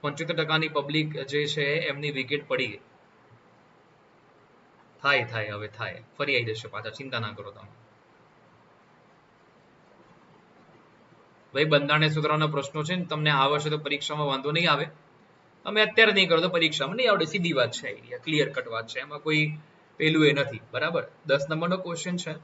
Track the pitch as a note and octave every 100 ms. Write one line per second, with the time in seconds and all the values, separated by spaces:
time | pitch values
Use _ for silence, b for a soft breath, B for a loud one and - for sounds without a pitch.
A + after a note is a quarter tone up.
0 | D3 C#3+ E3 D#3+ D3+ D#3 D#3 D3+ C#3+ D#3
1 | D3+ D3+ C3+ D3 D3 D3+ C#3+ D#3 D#3 C#3+
2 | D3 C3+ B2+ C#3+ C#3+ B2+ A#2+ G2+ - -
3 | _ _ _ - _ _ _ _ _ _
4 | _ _ _ _ _ _ _ _ _ _
5 | C#3 C#3 A#2 A2+ G#2+ G#2 G#2 - G#2 F2
6 | - - C#3+ B2+ A2+ A2 G#2+ G2+ A2 -
7 | C3 B2 G#2+ G2+ F#2+ - G2+ - - _
8 | _ _ _ _ _ _ _ _ _ _
9 | _ _ _ _ _ _ _ _ _ -
10 | - - _ - _ - - - - _
11 | - - - - - C3+ D#3 D3 C#3+ D3+
12 | D#3 D3+ D3+ D#3 D3+ D3 C3+ D#3 D3+ F3+
13 | E3+ D3+ D3+ C#3+ C3+ D3 D3+ D3+ D3 C#3+
14 | - D3+ C#3+ C3+ C#3+ D#3+ E3+ C#3 D3+ -
15 | - _ _ _ _ _ - G#3 G#3+ A3+
16 | A3 G3 F3 E3 F3 E3+ D#3+ D3+ C#3 B3+
17 | B3 G3 D#3+ G3+ E3+ C#3 A#2 - A2+ G2+
18 | - B2 - D3+ D3 C3+ A#2+ A2+ A2+ C3
19 | C#3+ D3 D#3 D3+ D3+ D3+ - _ _ -
20 | D#3 D#3 D3+ C3+ C3 A#2 - B2+ D#3 E3+
21 | - - D3+ C#3 D3+ D#3+ F3 F#3 F3 E3
22 | F#3 F3 E3 D#3